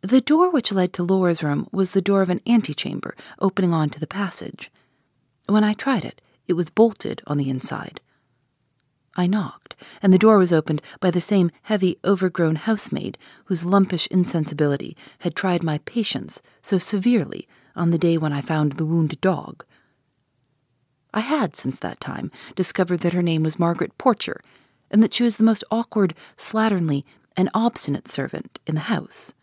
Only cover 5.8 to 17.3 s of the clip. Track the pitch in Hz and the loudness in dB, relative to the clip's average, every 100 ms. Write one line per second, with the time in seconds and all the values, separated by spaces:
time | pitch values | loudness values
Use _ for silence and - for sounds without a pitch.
5.8 | - 247 - - _ _ - 170 170 - | -2 -2 -4 -12 _ _ -4 -2 -2 4
6.8 | 226 202 - - - 147 139 131 - 120 | 2 2 -8 -10 -4 -4 -2 -4 -6 -8
7.8 | - - _ _ _ _ _ _ _ _ | -12 -16 _ _ _ _ _ _ _ _
8.8 | _ _ _ - 180 208 170 - - - | _ _ _ -2 0 0 -4 -10 -20 -20
9.8 | - - 202 185 214 214 180 165 156 156 | -20 -2 4 8 8 6 6 2 2 -6
10.8 | - - 190 175 - 202 175 _ - 214 | -6 -2 0 0 0 2 2 _ -4 0
11.8 | 185 - 175 196 185 170 165 160 - 214 | 0 0 0 0 0 0 0 0 -2 -2
12.8 | - - - - - - _ 170 170 196 | -2 -6 -8 -12 -20 -20 _ -4 2 2
13.8 | 190 175 - 185 180 165 151 147 147 139 | 4 0 0 0 0 0 -4 0 0 0
14.8 | - - - _ 175 - 190 175 165 151 | -6 -16 -20 _ -8 -4 -2 0 -2 -4
15.8 | - 247 208 - - - _ _ - 190 | -4 -4 -4 -4 -8 -14 _ _ -2 -2
16.8 | - 202 202 240 147 | 0 -2 2 2 0